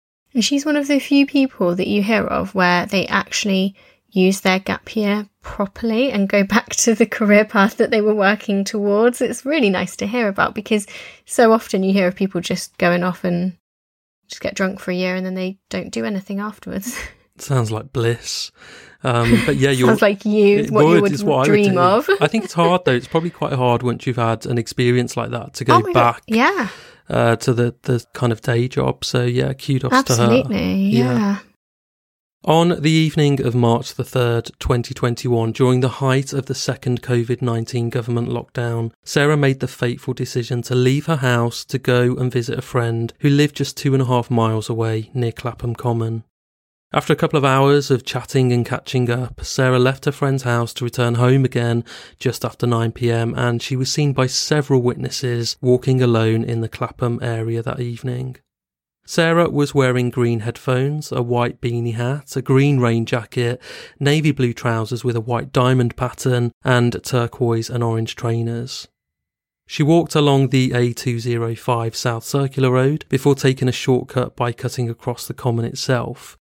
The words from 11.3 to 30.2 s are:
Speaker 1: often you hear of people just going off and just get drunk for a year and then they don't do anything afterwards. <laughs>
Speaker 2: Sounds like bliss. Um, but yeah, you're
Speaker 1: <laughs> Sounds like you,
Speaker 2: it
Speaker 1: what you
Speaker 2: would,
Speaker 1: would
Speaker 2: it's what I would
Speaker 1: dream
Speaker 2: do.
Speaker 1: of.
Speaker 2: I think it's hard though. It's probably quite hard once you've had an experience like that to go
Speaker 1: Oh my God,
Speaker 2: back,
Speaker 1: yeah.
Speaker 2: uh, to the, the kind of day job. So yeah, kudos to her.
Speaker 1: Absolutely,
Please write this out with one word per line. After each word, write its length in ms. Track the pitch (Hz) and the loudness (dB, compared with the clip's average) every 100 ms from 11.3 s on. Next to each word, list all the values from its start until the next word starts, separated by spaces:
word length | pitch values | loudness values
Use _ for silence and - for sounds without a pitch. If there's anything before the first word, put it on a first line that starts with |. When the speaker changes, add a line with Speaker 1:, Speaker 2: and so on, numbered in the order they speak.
| - 226 | 4 6
Speaker 1:
often 320 | 226 - 196 | 4 2 -2
you 100 | 190 | 2
hear 140 | 196 180 | 2 0
of 80 | |
people 260 | 190 190 175 | 0 -4 -4
just 380 | - 180 - - | -4 -6 -8 -2
going 240 | 175 175 | 0 2
off 220 | 180 175 | 0 -2
and 320 | 185 175 180 175 _ _ _ _ _ _ _ | -2 -2 -4 -6 _ _ _ _ _ _ _
just 140 | - | -8
get 120 | - | -8
drunk 240 | - 190 190 | -4 -4 -4
for 120 | - | -6
a 40 | |
year 220 | 180 185 185 | -4 -2 -4
and 80 | |
then 100 | 185 | -4
they 240 | 185 185 196 _ | -6 -6 -8 _
don't 180 | 190 - | -10 -8
do 160 | 226 | -6
anything 340 | 226 196 196 196 | -6 -6 -6 -8
afterwards. 560 | 208 - 185 - 240 - - - | -8 -10 -10 -10 -8 -12 -14 -18
<laughs> 180 | _ - | _ -14
Speaker 2:
Sounds 340 | - 135 110 | -2 -2 0
like 220 | 110 - | -4 -6
bliss. 580 | 127 117 117 - - - - - - - - | -2 -2 -2 -6 -10 -10 -16 -20 -20 -20 -8
Um, 380 | 131 120 120 226 - | -2 0 4 4 4
but 100 | 139 | 2
yeah, 140 | 135 | 2
you're 180 | 131 127 | 4 4
Speaker 1:
<laughs> 0 | |
Sounds 140 | 214 | 4
like 240 | 208 202 208 | 2 0 0
you, 320 | 208 202 202 | 4 6 4
Speaker 2:
it 120 | 220 | 2
Speaker 1:
what 120 | 214 | 4
you 60 | 156 | 6
Speaker 2:
would, 140 | 175 | 6
Speaker 1:
would 80 | 202 | 4
Speaker 2:
it's 100 | 143 | 0
what 140 | 202 131 | 0 2
I 20 | |
would 80 | 131 | 4
Speaker 1:
dream 260 | 208 202 | 4 4
Speaker 2:
do. 80 | 185 | 4
Speaker 1:
of. 300 | 180 214 - 392 | 4 4 2 2
Speaker 2:
I 60 | 151 | 2
think 180 | 226 | 0
it's 80 | - | -2
hard 320 | 165 170 180 | 0 2 2
though. 80 | 160 | 2
It's 160 | 123 120 | 0 0
probably 220 | 165 170 | -2 -2
quite 240 | - 147 | -4 -4
hard 280 | 135 123 117 | 0 2 2
once 240 | 123 117 - | 0 -2 -4
you've 100 | 120 | -2
had 280 | 113 113 | 0 -2
an 140 | - 120 | -2 -4
experience 580 | 117 - 123 123 120 - | -2 0 2 2 0 -4
like 140 | 113 | -6
that 240 | 120 - | -8 -10
to 100 | - | -2
go 120 | 113 359 | 4 4
Speaker 1:
Oh 40 | |
my 140 | 415 | 4
God, 0 | |
Speaker 2:
back, 280 | 208 117 - - | 4 2 2 -2
Speaker 1:
yeah. 420 | 220 285 381 214 - - - - | 2 2 0 -4 -8 -20 -18 -4
Speaker 2:
uh, 280 | 120 117 117 | 0 2 2
to 180 | - | 0
the, 200 | 117 120 - | 0 0 -2
the 200 | - 123 - | -4 -4 -4
kind 180 | - 120 | -2 -2
of 120 | 110 | 0
day 260 | - 117 127 | 0 0 0
job. 340 | 135 131 127 | -2 -2 -4
So 220 | - 127 | -4 0
yeah, 300 | 123 123 135 | 0 0 -2
kudos 340 | 131 - 131 127 | -4 -4 -2 0
to 80 | 262 | 0
her. 20 | |
Speaker 1:
Absolutely, 760 | 262 120 | 2 2